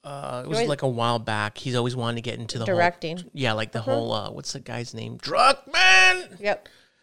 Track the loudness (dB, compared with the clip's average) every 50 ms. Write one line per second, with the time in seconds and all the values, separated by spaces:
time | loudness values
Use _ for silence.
0 | _ -12 -12 -10 -8 -8 -8 -8 -6 -4 -2 0 0 0 0 0 0 -2 0 0
1 | 0 0 0 0 -2 -2 -2 -2 -2 -2 -4 -6 -6 -2 0 0 0 0 -2 -2
2 | -4 -2 -4 -4 -6 -6 -8 -6 -8 -8 -6 -4 -2 0 2 4 2 2 0 -2
3 | -8 -8 -8 -8 -12 -12 _ -2 0 0 0 0 -2 -4 -4 -6 -2 0 0 0
4 | 0 -2 -2 -4 -4 -6 -10 -10 -10 -10 -10 -10 -10 -10 -8 -8 -8 -8 -8 -10
5 | -8 -8 -10 -10 -8 -2 2 4 6 6 4 2 _ -2 2 4 6 8 8 8
6 | 8 6 4 2 -4 -12 -14 -4 -2 -2 -2 -2 -6 -20 _ _ _ _ _ _